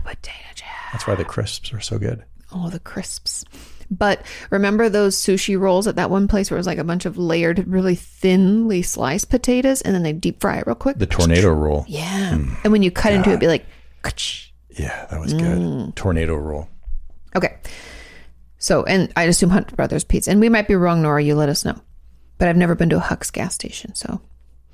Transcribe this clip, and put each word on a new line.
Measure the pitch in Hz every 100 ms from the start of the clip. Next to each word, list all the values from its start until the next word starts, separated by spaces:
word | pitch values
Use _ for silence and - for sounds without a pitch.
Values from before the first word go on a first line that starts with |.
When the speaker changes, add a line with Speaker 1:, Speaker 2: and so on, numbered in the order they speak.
| -
Speaker 1:
potato | - - - - -
chip. | - - -
Speaker 2:
That's | 113 -
why | 98
the | -
crisps | - 107 - -
are | 107
so | - 104
good. | 110 113 - - -
Speaker 1:
Oh, | 185 170
the | 170
crisps. | - - - - - - - - - - -
But | 185 208 - - - -
remember | 196 202 214 226
those | 202 202 190
sushi | - 190 - 190
rolls | 190 185 214
at | -
that | 180
one | 190 202
place | 208 196
where | -
it |
was, | 180
like, | 170
a |
bunch | 165 175 180
of | 175
layered, | 170 170 165 175 185
really | 185 185 175
thinly | - - 190 185 185 214 226 185
sliced | - - 120 175 -
potatoes | 247 247 247 269 269
and | - 185
then |
they | 160
deep | 156 175 -
fry | 202 -
it | -
real | 240
quick? | 269 277
Speaker 2:
The | 98
tornado | - 82 85 98
roll. | 78 76 73 69
Speaker 1:
Yeah. | 151 170 196 190 156
Speaker 2:
Mm. | 69 -
Speaker 1:
And | 214
when | 214
you | 190
cut | - 220
into | 196 190
it, |
it'd | 185
Speaker 2:
God. | 165
Speaker 1:
be |
like, | 156 - - - -
"Ka-ch-." | - - - - - - _ -
Speaker 2:
Yeah, | 65 - -
that | 80
was | 82
good. | 151 170 175
Speaker 1:
Mm. | 175 131 92 -
Speaker 2:
Tornado | 98 82 80 78
roll. | 76 73 76 - - - - - - 190
Speaker 1:
Okay. | 175 - - - - - - - - - - -
So, | - 151
and | - 190 - -
I |
assume | 165 170 180
Hunt | 185 - -
Brothers | 135 151
Pizza. | - - -
And | 196
we | 226
might | 226 214
be | 190
wrong, | 175 170
Nora. | 156 147
You | 147 147
let | 147
us | 147 -
know. | - - - - - - -
But | 175
I've | 170
never | 175 170
been | 170
to | 165
a |
Huck's | - - -
gas | - 185 -
station, | - - 214 -
so. | - 190 - - - - -